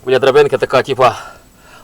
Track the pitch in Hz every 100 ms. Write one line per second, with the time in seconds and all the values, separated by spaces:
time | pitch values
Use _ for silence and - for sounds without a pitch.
0 | - 131 135 135 143 135 - 131 131 127
1 | 123 110 - - _ _ _ -